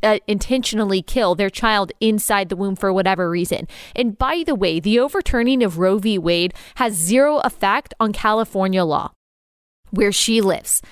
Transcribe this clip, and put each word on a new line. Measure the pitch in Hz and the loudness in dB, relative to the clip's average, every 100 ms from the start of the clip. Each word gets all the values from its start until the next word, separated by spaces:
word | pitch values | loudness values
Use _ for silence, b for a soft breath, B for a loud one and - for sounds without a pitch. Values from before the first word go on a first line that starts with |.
uh, | 214 214 - | 0 0 0
intentionally | 202 - 254 240 214 202 190 | -4 0 -2 -2 -2 0 -2
kill | - 262 202 180 | -2 0 0 2
their | 196 | -2
child | - 226 214 190 - | 0 0 0 -2 -2
inside | 220 214 - 202 185 | 0 0 0 0 0
the | 185 | -4
womb | 196 190 | -4 -2
for | 196 | 0
whatever | 190 190 185 175 | 2 2 0 0
reason. | 175 170 - - B B | -2 -2 -4 -6 B B
And | - 240 202 | -4 -2 -2
by | 262 339 330 | -2 -2 -2
the | 240 | 0
way, | 185 160 | 0 0
the | 165 233 | 2 2
overturning | 277 392 - 247 240 262 | 2 -2 0 0 2 2
of | 220 165 | 0 2
Roe | 185 202 | 2 2
v. | 208 196 | 0 0
Wade | 165 170 180 B B B | 0 0 0 B B B
has | 240 | -2
zero | 190 165 247 285 302 | -2 2 4 4 2
effect | - - 196 233 - - | -2 -2 0 0 -4 -4
on | 220 | -2
California | 202 220 220 220 196 190 190 170 | 0 0 0 0 -2 0 0 0
law, | 147 - _ _ _ _ _ _ _ - | -2 -4 _ _ _ _ _ _ _ -8
where | 190 208 | 0 0
she | 196 - 226 | 0 0 2
lives. | 196 165 - - b | 2 0 -2 -4 b